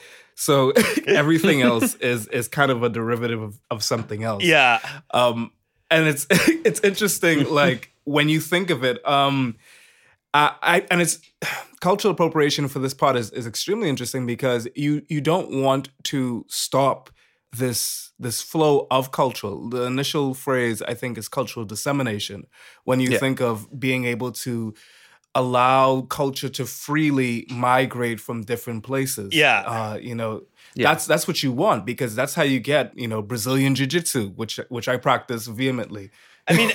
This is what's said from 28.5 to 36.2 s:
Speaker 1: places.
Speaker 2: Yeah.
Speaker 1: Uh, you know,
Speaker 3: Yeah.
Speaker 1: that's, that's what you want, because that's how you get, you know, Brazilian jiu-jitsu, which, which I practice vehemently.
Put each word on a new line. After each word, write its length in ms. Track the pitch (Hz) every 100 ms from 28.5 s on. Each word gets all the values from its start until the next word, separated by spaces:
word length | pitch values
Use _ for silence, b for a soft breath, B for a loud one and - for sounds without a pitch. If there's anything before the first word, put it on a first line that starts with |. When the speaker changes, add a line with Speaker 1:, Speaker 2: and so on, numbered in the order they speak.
| 117 - 113
Speaker 1:
places. 500 | 110 135 131 123 98
Speaker 2:
Yeah. 280 | 156 147 110
Speaker 1:
Uh, 360 | 101 117 110 107
you 140 | 123 117
know, 280 | 113 107 - _ b -
Speaker 3:
Yeah. 140 | 131
Speaker 1:
that's, 160 | 160 -
that's 220 | 160 180
what 160 | 165
you 80 | 139
want, 340 | 123 202 131 98
because 300 | 117 127 107
that's 180 | 135
how 100 | -
you 160 | 143 131
get, 380 | 117 147 117 -
you 100 | 120
know, 140 | 110
Brazilian 540 | 101 120 113 135 135 131
jiu-jitsu, 540 | 135 165 160 131 101
which, 280 | 95 110 - -
which 180 | 120 113
I 80 | 123
practice 480 | 147 120 - 117 113
vehemently. 640 | 107 131 123 107 104 98 b